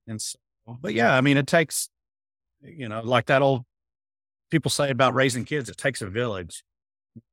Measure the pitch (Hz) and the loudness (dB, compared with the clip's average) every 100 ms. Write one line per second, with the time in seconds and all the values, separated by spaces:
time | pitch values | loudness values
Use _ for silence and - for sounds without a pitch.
0 | - 110 - - _ _ - 123 175 214 | -14 -10 -10 -12 _ _ -18 -12 -4 2
1 | 226 131 139 139 135 170 156 - - _ | 4 4 4 4 2 0 0 -4 -8 _
2 | _ _ _ _ _ _ 143 165 120 110 | _ _ _ _ _ _ -20 -12 -10 -8
3 | 113 123 - 135 139 131 123 _ _ _ | 0 0 4 4 4 2 -4 _ _ _
4 | _ _ _ _ - 165 131 - 143 123 | _ _ _ _ -4 -2 0 -2 0 2
5 | 131 123 131 120 104 151 113 87 139 123 | 2 4 0 0 -4 -6 -6 -4 -4 -4
6 | 104 104 120 95 87 - _ _ _ _ | -6 -4 -4 -4 -10 -14 _ _ _ _
7 | _ 113 _ | _ -20 _